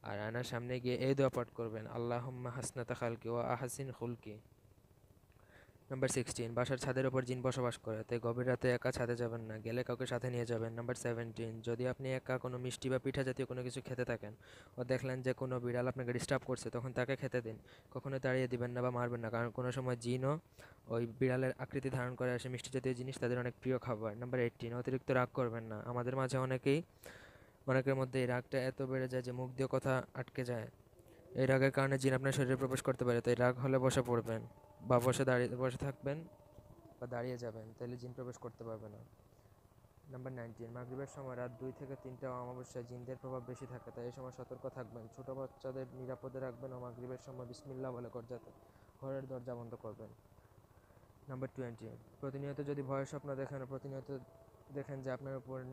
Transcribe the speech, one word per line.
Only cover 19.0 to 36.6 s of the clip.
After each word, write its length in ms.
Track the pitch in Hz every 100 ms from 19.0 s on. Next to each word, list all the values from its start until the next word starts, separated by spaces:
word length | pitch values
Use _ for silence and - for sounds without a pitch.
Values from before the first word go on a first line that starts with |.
| 120 120
না, 100 | 117
কারণ 200 | 113 117
কোনো 220 | - 127
সময় 240 | 123 127 123
জিনও 440 | 117 127 131 151 - - - - -
ওই 200 | 117 117 117
বিড়ালের 320 | 131 127 131 -
আকৃতি 320 | 131 139 131
ধারণ 260 | 131 123 123
করে 160 | 123
আসে 180 | 123 127
মিষ্টি 200 | 123 -
জাতীয় 240 | 131 131
জিনিস, 260 | 123 127 131
তাদের 200 | 123 123
অনেক 140 | 123 -
প্রিয় 180 | 123 127
খাবার। 380 | - 110 110 104
নাম্বার 220 | 123 127
এইটিন, 340 | 120 - 117
অতিরিক্ত 380 | 120 123 131 -
রাগ 180 | 127 123
করবেন 300 | - 123 113
না। 160 | 113 107
আমাদের 360 | 120 123 120 135
মাঝে 220 | 131 131
অনেকেই, 460 | 131 131 - 143 175 - - - - - - - -
অনেকের 280 | 131 131 135
মধ্যে 240 | 131 131
এই 60 | 123
রাগটা 360 | 123 - 135
এত 200 | 127 127
বেড়ে 260 | 135 131 131
যায় 160 | 127
যে 80 | 123
মুখ 180 | 123 127
দিয়ে 160 | 127 135
কথা 320 | 131 135 131 -
আটকে 320 | - 123 - 123
যায়। 220 | 120 113 - - - - - - -
এই 100 | 131
রাগের 260 | 135 135
কারণে 260 | 131 135 135
জিন 160 | 131
আপনার 180 | 131 135
শরীরে 240 | 135 127 131
প্রবেশ 260 | 131 127
করতে 240 | - 127 123
পারে, 160 | 120
তাই 140 | 120 120
রাগ 220 | 123 123
হলে 200 | 135 131
বসে 240 | 127 127
পড়বেন 400 | 123 120 113 113 117 - - -
বা 180 | 113 123
বসে 260 | 123 123 135
দাঁড়িয়ে, 300 | 123 123 123
বসে 220 | 127 127
থাকবেন 460 | 139 131 139 151 165 - - -